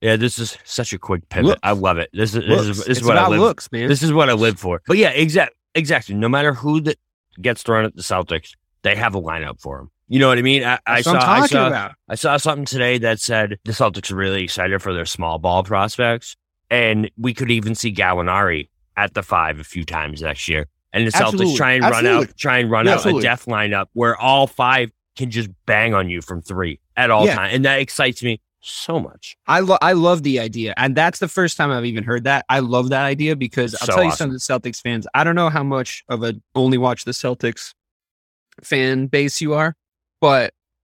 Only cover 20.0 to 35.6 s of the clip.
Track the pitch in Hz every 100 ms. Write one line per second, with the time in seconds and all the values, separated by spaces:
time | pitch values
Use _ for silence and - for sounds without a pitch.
20 | 76 76 78 73 - 78 73 _ _ 104
21 | 113 160 214 196 185 131 127 127 127 117
22 | 120 - - - 143 123 117 110 113 113
23 | 202 160 117 123 - 107 104 101 98 117
24 | 117 98 123 139 139 - 123 131 117 -
25 | _ - 127 113 104 92 - 107 113 101
26 | 92 87 - 87 - 92 87 71 _ -
27 | 123 110 208 113 95 127 139 139 135 -
28 | 135 120 120 110 _ _ - - - 165
29 | 78 - - - - 165 190 190 165 180
30 | 170 175 143 127 113 113 110 - 135 131
31 | 165 - 175 - 175 - 143 127 120 113
32 | 117 120 120 139 - 135 123 123 127 135
33 | 139 139 151 147 123 - 120 110 120 -
34 | 180 - 147 131 - 127 123 - 120 117
35 | 101 135 160 170 165 151